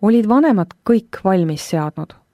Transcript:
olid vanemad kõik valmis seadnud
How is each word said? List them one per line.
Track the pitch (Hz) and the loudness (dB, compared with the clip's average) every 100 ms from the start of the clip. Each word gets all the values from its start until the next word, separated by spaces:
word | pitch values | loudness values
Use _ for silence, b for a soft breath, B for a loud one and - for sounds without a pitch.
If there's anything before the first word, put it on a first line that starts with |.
olid | 202 233 214 | 0 2 2
vanemad | 247 311 208 170 - | 2 2 0 -2 -6
kõik | - 233 226 - | -2 -2 -2 -6
valmis | 190 190 165 156 - | -2 0 -2 -4 -6
seadnud | 165 151 156 156 - _ | -6 -6 -8 -14 -16 _